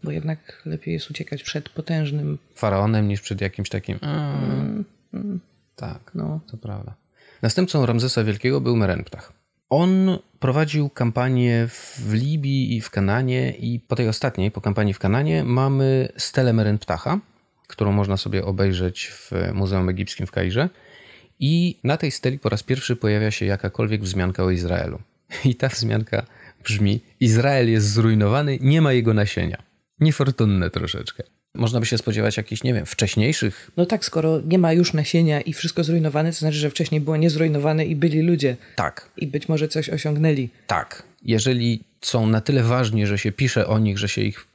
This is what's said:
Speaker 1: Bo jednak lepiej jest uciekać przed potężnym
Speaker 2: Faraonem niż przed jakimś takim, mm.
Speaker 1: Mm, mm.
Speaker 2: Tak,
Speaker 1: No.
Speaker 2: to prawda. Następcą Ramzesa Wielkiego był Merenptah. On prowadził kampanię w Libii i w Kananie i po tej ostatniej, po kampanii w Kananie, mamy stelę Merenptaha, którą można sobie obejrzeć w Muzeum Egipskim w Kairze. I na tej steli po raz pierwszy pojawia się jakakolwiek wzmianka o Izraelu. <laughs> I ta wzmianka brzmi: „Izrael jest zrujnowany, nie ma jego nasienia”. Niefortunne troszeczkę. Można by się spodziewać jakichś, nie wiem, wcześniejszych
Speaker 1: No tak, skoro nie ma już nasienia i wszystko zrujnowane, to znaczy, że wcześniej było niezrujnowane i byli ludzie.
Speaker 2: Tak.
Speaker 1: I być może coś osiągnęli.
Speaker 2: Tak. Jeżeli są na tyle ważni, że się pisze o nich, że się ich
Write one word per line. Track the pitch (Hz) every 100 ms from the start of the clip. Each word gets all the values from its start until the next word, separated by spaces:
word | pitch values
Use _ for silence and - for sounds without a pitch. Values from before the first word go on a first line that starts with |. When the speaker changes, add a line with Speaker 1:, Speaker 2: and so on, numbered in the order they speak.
Speaker 1:
Bo | 156
jednak | 156 156 156 - - 156
lepiej | 156 -
jest | 165 -
uciekać | 151 160 143
przed | - 151 -
potężnym | - 156 160 151 147 147 147 -
Speaker 2:
Faraonem | - 110 98 104 110 104
niż | 101
przed | - 98
jakimś | 98 - 98
takim, | 95 - -
mm. | 147 151 147 143
Speaker 1:
Mm, | 139 135 - 214 202 _ _
mm. | - 202 185 - _ _ -
Speaker 2:
Tak, | - - -
Speaker 1:
No. | 170 160 156 -
Speaker 2:
to | 113
prawda. | - 98 101 101 _ _ _ _
Następcą | 113 143 180 156 120
Ramzesa | 117 123 123
Wielkiego | 107 104 123 139
był | 123 117
Merenptah. | 98 87 - - - - _ _ _
On | 139 180 190 190 180 - _
prowadził | 131 131 156 147 143
kampanię | - 120 117 127 127 123 117 117
w | - - - 107
Libii | 110 135 156 139 135 127 117
i |
w | -
Kananie | - 98 110 131 127 127
i | 123 117 120
po | - 120
tej | 113
ostatniej, | 110 135 104 98
po | 104
kampanii | 104 101 104
w | 98
Kananie, | 95 113 151 160
mamy | 135 120 135 135 135 135 131 -
stelę | - - 127
Merenptaha, | 113 107 104 - 82 - 185 - _ _ _ _
którą | - 101
można | 101 101 95
sobie | - 98
obejrzeć | 92 95 98 90 92 92 -
w | - - 92 90
Muzeum | 90 95 98 92
Egipskim | 92 98 - 95
w |
Kairze. | - 92 104 175 - - - - - _ _
I | 139 165 175 -
na | 127 151
tej | 151
steli | - 127 139
po | -
raz | 110
pierwszy | - 131 - 120
pojawia | 110 104 107
się | 107 98
jakakolwiek | 98 101 - 110 107
wzmianka | 98 95 90 90
o | 92
Izraelu. | 90 87 90 85 - - _
<laughs> | _ -
I | 135
ta | 120 135
wzmianka | - 113 107 110 110 - - - _
brzmi: | - 104 104 107 - _
„Izrael | 120 110 131 139 120
jest | 113 104
zrujnowany, | 107 110 107 104 127 147 131
nie | 131 156
ma | 151
jego | 127 113
nasienia”. | 107 104 - 85 90 - _ _ _
Niefortunne | 156 147 135 127 107 98 85
troszeczkę. | - 85 - - - - _ _
Można | - 117 120
by | 113
się | 120
spodziewać | - 107 107 110
jakichś, | 104 110
nie | 127
wiem, | 117 80
wcześniejszych | - 104 - 113 156 - - - -
Speaker 1:
No | 175
tak, | 214
skoro | - 165 160 160
nie | 156 185
ma | 175
już | 165 175
nasienia | 156 147 170 165 147
i | -
wszystko | 151 165 -
zrujnowane, | 156 170 156 147 160
to | 160
znaczy, | 156 151
że | 147
wcześniej | 143 165 156
było | 143 156
niezrujnowane | 165 151 160 147 147 156 156
i | 156
byli | 165 151
ludzie. | 165 170 139 120 - -
Speaker 2:
Tak. | 78 - - -
Speaker 1:
I | 151
być | 143 -
może | 156 151
coś | 156 151
osiągnęli. | 160 151 147 160 143 123 - -
Speaker 2:
Tak. | 87 - - - _
Jeżeli | - 110 120 123 117 113 - _
są | - 120 110
na | 110
tyle | 107 139
ważni, | 113 127 117 110 104
że | 101
się | 107
pisze | - 135 - 101
o | 107
nich, | 107 98
że | 101
się | -
ich | 104 - -